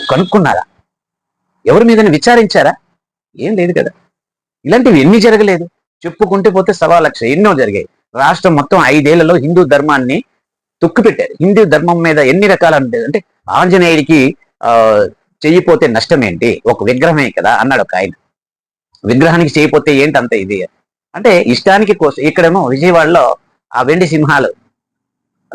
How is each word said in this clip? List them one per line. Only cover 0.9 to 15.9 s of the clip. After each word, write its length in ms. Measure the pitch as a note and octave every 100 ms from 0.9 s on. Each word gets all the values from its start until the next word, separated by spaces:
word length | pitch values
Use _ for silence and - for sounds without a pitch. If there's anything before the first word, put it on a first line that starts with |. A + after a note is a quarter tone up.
| _ _ _ _ _ _ _ -
ఎవరి 180 | D#3+
మీదైనా 280 | A#3 A3 G#3
విచారించారా? 640 | D3+ A#3+ A#3+ G#3+ F3+ C#3+ - _ _ _ _ _ -
ఏం 160 | D3+ G#3+
లేదు 180 | F3 F3
కదా. 100 | - - _ _ _ _ _ _ -
ఇలాంటివి 360 | A#3 B3+ E3
ఎన్ని 180 | C3+ A3
జరగలేదు, 500 | A3+ G#3+ G#3 F3+ E3+ _ _ _ E3+
చెప్పుకుంటే 440 | E3 G3+ G3 G#3
పోతే 240 | F#3+ F#3
సవా 260 | F#3+ D#3+ E3+
లక్ష 240 | D#3 -
ఎన్నో 300 | A#2 D3+ G#3
జరిగాయి. 360 | D3+ A2+ G2+ - _ _ A#2+
రాష్ట్రం 400 | C#3+ F3 F#3 D3+
మొత్తం 260 | C#3 F#3 B2+
ఐదేళ్లలో 500 | D3+ C#3+ E3+ D#3+ F3+
హిందూ 280 | C#3+ F3 D#3
ధర్మాన్ని 580 | C#3+ D3+ C#3 B2 D#3+ - _ _ _ _ _
తొక్కిపెట్టారు. 640 | - - G#3+ D3+ - -
హిందూ 200 | F3 G#3
ధర్మం 380 | G3 D3 F3 E3+
మీద 180 | E3 D#3
ఎన్ని 280 | C3 E3+ G3+
రకాల 280 | F#3+ E3+ D3+
అంటే, 280 | B2+ A#2
అంటే 200 | A#2 G3+ - _ -
ఆంజనేయుడికి, 840 | G#2+ F#3 F#3 F3 D#3+ C#3+ D#3+ C3+ - _ _
ఆ, 60 | A#2 A#2 A2 G#2 G2+ - _ _ D3+
చెయ్యిపోతే 420 | F3 F3 D#3
నష్టం 360 | D3+